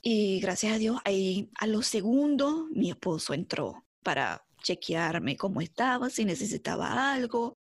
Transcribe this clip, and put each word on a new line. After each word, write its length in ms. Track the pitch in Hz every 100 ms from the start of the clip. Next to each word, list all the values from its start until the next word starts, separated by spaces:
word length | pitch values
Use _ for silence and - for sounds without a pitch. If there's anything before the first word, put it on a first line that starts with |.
y 380 | 233 220 208 190
gracias 320 | 196 185 214
a 40 | 220
Dios, 200 | 220 254 -
ahí 440 | 196 190 185 - -
a 100 | 214
los 200 | 214 240
segundos, 800 | 220 196 262 294 285 277 311 320
mi 180 | 311 -
esposo 440 | - 190 160 -
entró 520 | 143 175 - 120 - - _
para 400 | - 247 123 82 _ _
chequearme 760 | - 175 - 165 165 165 120 143
cómo 240 | 196 190
estaba, 480 | 165 - 247 247 254
si 160 | 262 214
necesitaba 880 | 165 - - - - - 240 269
algo. 400 | 269 247 240 233 - _